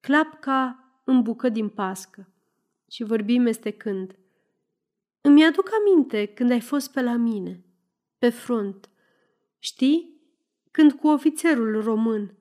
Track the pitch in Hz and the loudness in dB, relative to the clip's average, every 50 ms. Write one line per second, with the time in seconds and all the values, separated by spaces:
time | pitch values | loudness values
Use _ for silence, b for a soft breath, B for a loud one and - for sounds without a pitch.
0 | _ - 277 302 320 311 311 - - 277 269 262 262 254 247 _ _ _ _ _ | _ 0 0 0 0 0 -6 -14 -8 -4 -4 -2 -2 -4 -8 _ _ _ _ _
1 | _ - 262 254 233 220 233 233 - 254 220 226 214 208 208 - 202 185 190 185 | _ 0 2 2 2 0 -4 -2 -2 -2 -2 -2 -6 -6 -6 -8 -8 -8 -8 -10
2 | - _ _ - 190 _ _ _ _ _ _ _ _ _ _ _ _ _ - - | -16 _ _ -20 -20 _ _ _ _ _ _ _ _ _ _ _ _ _ -14 -12
3 | 240 208 226 220 214 202 240 247 247 233 226 226 - 214 208 208 - 220 196 190 | -8 -4 -4 -4 0 0 0 2 2 0 0 -4 -6 -10 -10 _ -8 -8 -6 -6
4 | 185 185 - _ _ _ _ _ _ _ _ _ _ _ _ _ _ _ _ _ | -8 -10 -14 _ _ _ _ _ _ _ _ _ _ _ _ _ _ _ _ _
5 | _ _ _ _ _ 285 285 294 311 320 320 - 392 381 440 440 427 403 381 339 | _ _ _ _ _ 6 6 8 8 6 4 0 -2 -2 0 0 2 4 4 4
6 | 269 254 - 214 208 208 - - 254 240 247 240 233 - - 285 269 277 _ 269 | 2 0 -2 -4 -4 -4 -4 -2 -2 0 0 0 -2 -4 -6 -6 -6 -4 _ -4
7 | 254 240 233 240 233 233 226 208 185 175 185 180 _ _ _ _ _ _ _ _ | -4 -2 -2 -2 -2 -2 -4 -4 -8 -10 -12 -14 _ _ _ _ _ _ _ _
8 | _ _ _ _ - 240 233 - - - 240 226 208 196 196 196 _ _ _ _ | _ _ _ _ -2 -2 -2 -2 -8 -6 -6 -4 -4 -8 -10 -14 _ _ _ _
9 | _ _ _ _ _ _ _ _ _ _ _ _ - - - _ 254 262 294 339 | _ _ _ _ _ _ _ _ _ _ _ _ -16 -16 -6 _ 0 0 0 0
10 | 339 - - _ _ _ _ _ _ _ _ _ _ _ _ - 311 294 269 285 | -2 -6 -20 _ _ _ _ _ _ _ _ _ _ _ _ 4 4 4 4 4
11 | - 302 302 285 - 320 294 - - 339 311 240 226 220 214 214 214 220 226 220 | 0 0 0 2 0 -2 -2 0 0 0 0 0 0 -2 -2 -4 -2 -2 -2 0
12 | 220 226 226 214 208 190 - _ | 0 -2 -2 -4 -6 -8 -14 _